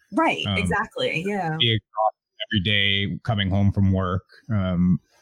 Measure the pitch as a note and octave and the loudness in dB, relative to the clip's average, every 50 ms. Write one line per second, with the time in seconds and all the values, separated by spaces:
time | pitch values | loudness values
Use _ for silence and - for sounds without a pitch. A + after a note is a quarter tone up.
0 | _ _ F#3 A#3 E4 D#4+ - - - - G3 F#3 F3+ - - G3+ A3 - - - | _ _ -2 0 0 2 0 -2 -2 -2 0 0 0 0 0 0 -2 -4 -4 -4
1 | B2+ B2 E2 - F3 G3 G#3 G3+ F3+ D#3+ D#3 D#3+ D#3 C3 A2+ G#2 - _ - - | -4 -2 -2 -4 -4 -4 -2 -2 -2 -4 -2 0 0 0 0 -2 -4 _ -4 -2
2 | A2 A2 - _ _ _ _ - - - A2+ G#2+ F2 G#2+ G#2 G2+ G2 G2+ G2 G2 | -2 -2 -2 _ _ _ _ -18 -10 -4 -4 -2 0 0 0 2 2 2 0 0
3 | G2+ G2 - - - - A#2 G#2 G2+ F#2+ F2+ G2 G2+ G2 - - G2 F#2+ F#2+ F#2 | -2 -2 -4 -6 -4 -4 -2 -2 0 0 0 2 2 2 2 4 2 4 4 2
4 | F#2+ F2+ F2+ F#2+ - _ - - _ - A2 G2+ F#2+ F#2 F2+ F2 F2+ F2+ F2+ - | 2 0 -2 -2 -4 _ -16 -20 _ -4 -2 -2 0 0 0 2 2 2 2 0
5 | - _ _ _ | -2 _ _ _